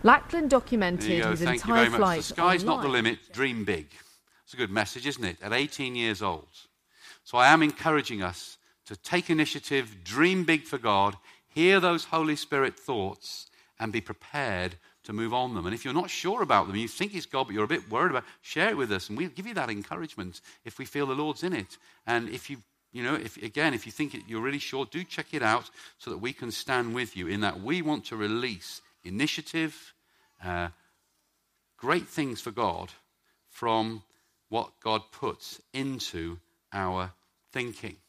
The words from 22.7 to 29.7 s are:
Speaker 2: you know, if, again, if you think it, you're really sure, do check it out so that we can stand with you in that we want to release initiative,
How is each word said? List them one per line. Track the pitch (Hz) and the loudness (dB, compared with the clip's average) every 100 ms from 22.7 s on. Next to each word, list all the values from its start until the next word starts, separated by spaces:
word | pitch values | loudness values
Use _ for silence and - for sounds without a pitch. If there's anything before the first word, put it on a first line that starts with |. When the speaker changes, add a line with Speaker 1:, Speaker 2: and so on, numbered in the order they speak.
| _ _ | _ _
Speaker 2:
you | 120 | -6
know, | 123 156 | -2 -2
if, | 110 - | -4 -10
again, | 113 143 156 | -8 0 0
if | 123 - | 0 -6
you | |
think | - 147 131 | -6 -6 -6
it, | 98 | -8
you're | 113 | -6
really | 123 143 | -4 -4
sure, | - 131 131 | -4 -6 -4
do | - | -6
check | 180 - 156 | -8 -10 -6
it | 151 | 0
out | 117 117 - - - _ | 2 2 -2 -20 -20 _
so | - | -10
that | 85 | -6
we | 117 | -6
can | - 123 | -6 -8
stand | 107 - 127 117 120 | -8 -2 -2 0 -2
with | 117 92 | -4 -6
you | 90 | -4
in | 101 | 0
that | 101 87 | -2 -2
we | 101 180 | -4 -2
want | 151 147 - | 0 -4 -4
to | 113 | -4
release | 104 110 127 95 - - _ _ | -2 -2 -4 -6 -12 -16 _ _
initiative, | 87 95 151 - 156 165 160 | -8 -2 0 -2 -6 -4 -4